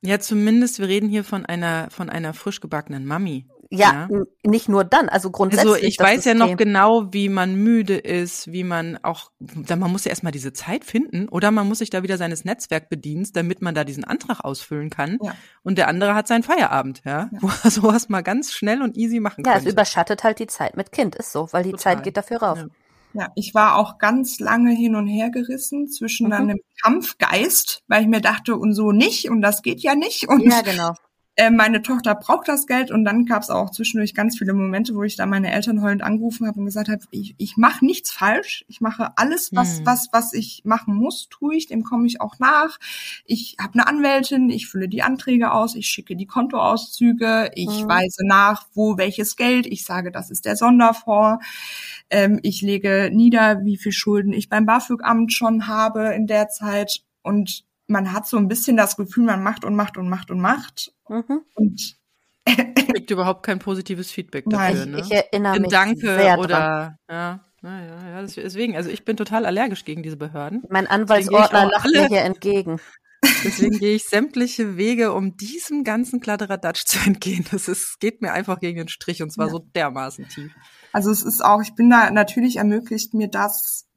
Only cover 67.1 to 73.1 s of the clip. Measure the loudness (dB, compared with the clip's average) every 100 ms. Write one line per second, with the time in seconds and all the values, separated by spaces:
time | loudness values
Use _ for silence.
67.1 | -8 -8 -8 _ _ -16 -14 -14 -16 -16
68.1 | -14 -14 -12 -12 -6 -4 -4 -6 -8 -6
69.1 | -4 -2 -2 -2 0 -2 -4 -10 -10 -10
70.1 | -10 -10 -10 -8 -8 -2 -2 0 0 4
71.1 | 4 6 6 6 6 4 2 4 4 4
72.1 | 4 0 -2 -2 -2 -2 -8 -10 _ _